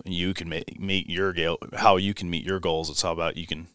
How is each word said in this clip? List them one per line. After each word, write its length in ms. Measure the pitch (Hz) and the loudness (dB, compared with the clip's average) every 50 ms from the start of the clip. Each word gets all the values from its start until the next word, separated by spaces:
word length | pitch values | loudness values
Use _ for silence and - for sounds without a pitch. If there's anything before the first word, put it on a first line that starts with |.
| - | -6
you 300 | 95 90 85 87 95 95 | -4 -2 0 0 0 0
can 160 | - 85 82 | -2 -6 -6
ma-, 100 | 80 80 - - - | -6 -6 -6 -8 -10
meet 320 | - 98 98 98 95 - - | -8 -2 0 0 0 0 -2
your 220 | - 90 98 95 | -2 0 0 0
gal-, 260 | 90 85 80 82 82 - - - - | 0 0 0 0 0 -2 -6 -8 -4
how 180 | 87 104 107 95 | 4 6 8 8
you 180 | 92 98 98 101 | 8 4 2 -2
can 160 | - 95 85 | -2 -4 -4
meet 140 | 85 78 - | -4 -2 -2
your 160 | 92 95 90 | -2 -2 0
goals. 300 | 87 87 80 80 82 78 | 0 0 0 0 -2 0
It's 160 | 73 - - | 0 0 0
all 80 | 87 82 | 0 0
about 240 | 82 82 82 - | 0 -2 -2 -2
you 100 | 82 85 | -4 -6
can, 200 | - 76 78 82 - | -8 -8 -8 -8 -14